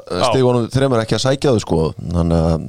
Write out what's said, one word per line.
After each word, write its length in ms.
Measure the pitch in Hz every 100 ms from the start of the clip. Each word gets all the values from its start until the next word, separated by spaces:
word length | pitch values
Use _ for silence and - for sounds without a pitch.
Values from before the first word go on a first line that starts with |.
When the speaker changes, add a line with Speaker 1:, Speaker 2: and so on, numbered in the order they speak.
Speaker 1:
Já. 240 | - 90 127
Speaker 2:
stiga 180 | 131 123
honum 180 | 123 110
þremur 300 | 127 135 117
ekki 140 | 110 110
að 60 | 131
sækja 260 | 139 147
þau, 100 | 110 -
sko. 160 | 82 80 -
Þannig 400 | - 87 85 82
að 260 | 82 80